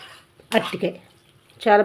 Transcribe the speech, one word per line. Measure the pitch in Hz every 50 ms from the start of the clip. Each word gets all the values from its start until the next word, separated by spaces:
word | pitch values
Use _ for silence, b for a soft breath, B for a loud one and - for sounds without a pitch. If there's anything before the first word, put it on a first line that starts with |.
| B B B B B _ _ - _ _ -
అరటికాయ | 220 - - - 180 196 175 - - - _ _ _ _ _ _ _ _ _ _ - -
చాలా | 220 208 208